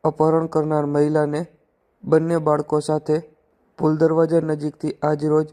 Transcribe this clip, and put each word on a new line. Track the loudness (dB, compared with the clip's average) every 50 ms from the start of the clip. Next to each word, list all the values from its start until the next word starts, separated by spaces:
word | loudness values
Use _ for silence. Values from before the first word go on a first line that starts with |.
| -2
અપહરણ | -2 0 2 2 2 2 0 -2
કરનાર | 0 -2 -2 0 0 -2 -2 -2
મહિલાને | 0 0 2 2 2 2 0 0 0 -2 -6 -8 -8 _ _ _ _ _ _ _ _ _ _ -2
બંને | 0 2 2 2 0 -2
બાળકો | -2 0 0 0 0 -2 -2 -4 -4
સાથે | -2 -2 -4 -4 -2 -2 -4 -4 -4 -10 _ _ _ _ _ _ _ _ _
પુલ | -4 -2 -2 2
દરવાજા | 2 2 2 4 2 2 2 2 0
નજીકથી | 0 0 -4 -4 -6 -8 -8 _ -8 -8 -6 _ -2
આજ | -2 -2 0 0
રોજ | 0 2 0 0 -2